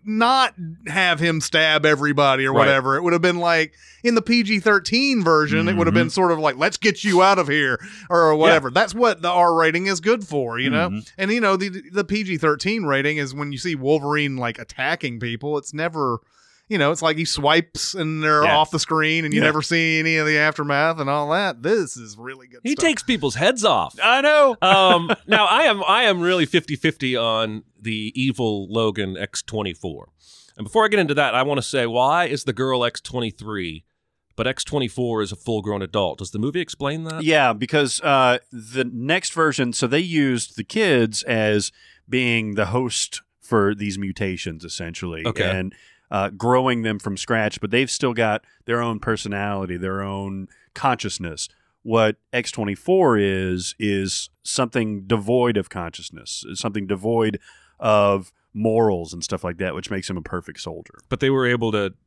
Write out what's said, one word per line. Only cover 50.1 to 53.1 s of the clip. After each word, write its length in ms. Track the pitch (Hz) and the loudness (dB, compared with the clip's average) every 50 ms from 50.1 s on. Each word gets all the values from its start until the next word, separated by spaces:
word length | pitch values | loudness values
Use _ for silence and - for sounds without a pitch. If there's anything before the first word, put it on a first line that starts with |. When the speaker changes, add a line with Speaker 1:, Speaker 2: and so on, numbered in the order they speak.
| 98 98 98 98 98 98 95 - _ _ _ _ _ | -8 -8 -8 -8 -8 -10 -12 -14 _ _ _ _ _
Speaker 3:
consciousness. 720 | - - 139 123 117 - 104 - - 90 85 78 - - - _ _ _ _ _ _ _ | -4 -2 -2 -2 -2 -4 -10 -8 -8 -10 -10 -10 -10 -12 -14 _ _ _ _ _ _ _
What 340 | 113 110 113 110 107 107 _ _ _ - | 0 2 2 4 2 0 _ _ _ -6
X 180 | 123 120 - | -6 -6 -6
twenty-four 680 | - - 110 101 98 - - - 185 190 180 143 | -6 -6 -4 -4 -4 -6 0 0 2 4 4 4